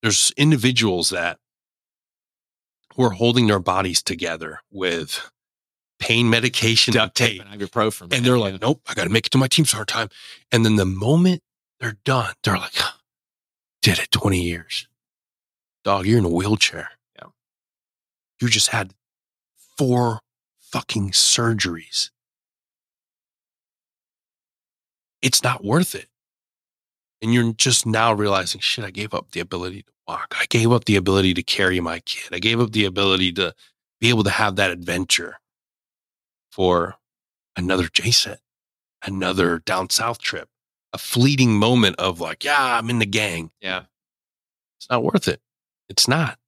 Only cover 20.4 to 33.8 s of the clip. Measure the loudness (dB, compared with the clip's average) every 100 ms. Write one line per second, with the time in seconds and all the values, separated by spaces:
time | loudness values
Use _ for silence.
20.4 | _ _ _ -8 -4 -4 -2 2 2 2
21.4 | 2 0 -2 -4 -8 -6 -6 _ _ _
22.4 | _ _ _ _ _ _ _ _ _ _
23.4 | _ _ _ _ _ _ _ _ _ _
24.4 | _ _ _ _ _ _ _ _ 0 0
25.4 | 0 -4 0 0 0 -6 -14 _ _ _
26.4 | _ _ _ _ _ _ _ _ 0 2
27.4 | 2 0 0 2 2 2 2 2 2 0
28.4 | -2 -4 -4 -4 -8 -10 -8 -8 -8 -10
29.4 | -8 -8 -8 -10 -18 _ -12 -10 -8 -6
30.4 | 0 2 4 2 4 2 4 2 2 0
31.4 | -2 0 2 0 -2 -8 -10 -12 -8 -4
32.4 | -2 0 0 0 -2 0 0 2 0 0
33.4 | -4 -6 _ _